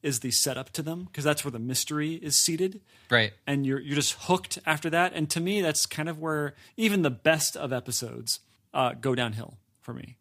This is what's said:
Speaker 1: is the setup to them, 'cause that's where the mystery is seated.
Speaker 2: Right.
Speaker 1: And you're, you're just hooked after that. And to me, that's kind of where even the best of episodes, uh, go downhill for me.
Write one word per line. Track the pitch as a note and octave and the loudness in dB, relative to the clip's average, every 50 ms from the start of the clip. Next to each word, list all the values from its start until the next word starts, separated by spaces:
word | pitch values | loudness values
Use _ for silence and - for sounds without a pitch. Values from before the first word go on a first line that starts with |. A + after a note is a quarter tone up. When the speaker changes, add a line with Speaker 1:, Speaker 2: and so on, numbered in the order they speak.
Speaker 1:
is | - D3+ C3+ A#2 | -2 -2 -2 -2
the | - C3 | -2 0
setup | A#2 - - C#3+ C3 A#2+ C3 - | 2 2 2 2 -2 -4 -8 -8
to | - - | -8 -6
them, | D3+ D#3 E3 F3 F3+ F3+ | -6 -6 -6 -8 -10 -10
'cause | - D3+ C#3+ | -8 -2 0
that's | D3+ D3 D3 - | 0 0 2 -2
where | D3 | -6
the | A#2+ A2+ | -6 -4
mystery | A2+ B2 B2+ B2 - - D3+ D3+ D3+ D#3 E3 | -4 -2 -2 -2 -2 -2 -2 -2 -2 -4 -6
is | E3 - D3+ C#3+ - | -6 -4 2 2 4
seated. | - - E3 D#3+ F#3 F#3 F#3+ G#3+ _ _ _ - _ _ | 4 4 2 2 0 -2 -2 -6 _ _ _ -20 _ _
Speaker 2:
Right. | B2 A#2 G#2+ G#2 - _ _ | 4 4 4 4 0 _ _
Speaker 1:
And | - C#3 C#3 C#3 | -2 0 0 2
you're, | C3 C3+ C#3 | 0 0 -2
you're | - C#3 C#3+ | -2 -2 0
just | D3 C3+ - - - | 0 0 0 -2 -4
hooked | - - F3+ F3+ - - - - - | 2 2 2 2 2 -4 -10 -6 0
after | D#3+ D#3 D3 D3 E3 | 0 0 0 0 0
that. | D#3 E3+ F3 F3+ - | 2 4 2 2 2
And | E3 D#3 D3+ | -2 -2 -2
to | - E3+ | -2 -2
me, | E3+ F3+ G3+ G#3 | -2 0 0 2
that's | F#3 D#3+ D3 - - | 0 2 2 0 0
kind | - - - D3+ E3 | -2 -2 -6 -4 -4
of | E3 D3+ | -6 -6
where | D#3+ D#3+ D#3 D3+ D3 C#3+ - - - - _ | -4 -2 -2 -2 -2 -4 -6 -12 -20 -18 _
even | - A3 A3 G#3 G3 | 0 2 4 4 4
the | E3 C#3+ | 4 2
best | B2+ G#2+ _ D#3 D#3+ D#3 D3 - - | 2 4 _ 4 4 4 2 -2 -2
of | - D3+ C3 | -4 -6 -4
episodes, | C3 B2 - - A#2 - B2+ A2 - A#2+ A#2 A#2 - - _ _ _ _ _ _ | -4 -4 -4 -4 -4 -4 -4 -6 -10 -8 -4 -4 -4 -4 _ _ _ _ _ _
uh, | - C3+ C3 B2 | 0 0 0 0
go | - B2 A#2 C#3 B2+ | 0 0 0 0 0
downhill | B2 B2 A#2 G#2+ A2 A2+ - - - _ _ _ _ | 2 0 -2 -4 -8 -10 -10 -16 -20 _ _ _ _
for | _ - A#2+ | _ -14 -12
me. | B2 - - - _ | -12 -14 -16 -20 _